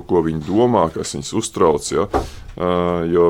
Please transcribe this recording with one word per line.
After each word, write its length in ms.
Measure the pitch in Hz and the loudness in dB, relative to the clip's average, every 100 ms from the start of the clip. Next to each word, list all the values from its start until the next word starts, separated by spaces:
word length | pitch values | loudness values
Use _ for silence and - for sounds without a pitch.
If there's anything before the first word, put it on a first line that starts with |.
| - | 2
ko 140 | 90 | 2
viņi 220 | 80 78 76 | 2 -2 -2
domā, 400 | 104 123 110 82 | 2 4 4 2
kas 220 | - - - | -2 -8 -8
viņus 180 | 71 107 | -6 -6
uztrauc, 480 | - - 87 73 - | -4 0 2 2 0
ja, 140 | 69 101 | -2 0
ā, 640 | - - - - - 90 90 87 87 85 | -2 -4 -12 -14 -6 -2 0 0 -2 0
jo 200 | 85 85 | 4 4